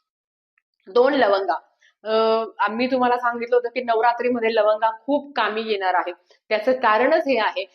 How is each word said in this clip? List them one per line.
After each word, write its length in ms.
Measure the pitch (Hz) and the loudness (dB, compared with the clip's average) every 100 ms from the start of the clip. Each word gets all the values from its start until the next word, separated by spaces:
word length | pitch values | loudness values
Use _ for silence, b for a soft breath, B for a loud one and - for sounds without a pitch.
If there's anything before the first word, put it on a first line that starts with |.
| _ _ _ _ _ _ _ _ - | _ _ _ _ _ _ _ _ -2
दोन 260 | 214 262 | 2 4
लवंगा. 400 | 285 214 196 190 160 - _ b _ | 4 2 2 0 -4 -8 _ b _
अं, 480 | 208 220 220 220 226 - | -4 0 2 0 -2 -4
आम्ही 280 | 202 220 247 | -4 0 -2
तुम्हाला 260 | 254 247 247 | 0 0 0
सांगितलं 380 | 240 240 233 247 | -2 -4 0 0
होतं 140 | 240 | 0
की 140 | 254 | -6
नवरात्रीमध्ये 720 | 240 226 240 240 247 247 226 226 | -2 0 2 0 -2 -2 0 2
लवंगा 340 | 208 214 226 220 - | 2 2 -2 -4 -4
खूप 280 | 285 285 254 | -4 -4 -4
कामी 260 | 208 214 | -4 -4
येणार 320 | 220 202 185 | -4 -4 0
आहे. 180 | 180 165 175 _ b _ | -2 -2 -10 _ b _
त्याचं 220 | 214 233 | -2 0
कारणच 560 | 254 226 214 262 320 294 | 0 2 2 2 2 2
हे 100 | 240 | 0
आहे 280 | 202 180 196 | 0 -4 -10